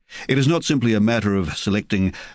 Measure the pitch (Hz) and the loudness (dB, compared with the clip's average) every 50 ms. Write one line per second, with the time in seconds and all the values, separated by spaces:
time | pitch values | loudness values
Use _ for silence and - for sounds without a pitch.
0 | _ _ - - - - 131 139 135 147 170 165 - - 156 131 117 117 110 104 | _ _ -18 -10 -4 -2 0 2 2 2 2 2 0 0 0 2 2 2 2 2
1 | 104 113 117 113 95 101 98 98 90 73 - - - 101 98 107 - - 110 98 | 2 2 2 0 0 0 0 0 -2 -2 -6 -4 -2 -2 0 -2 0 -2 0 0
2 | 95 92 - - - - | 0 0 -2 -6 -12 -20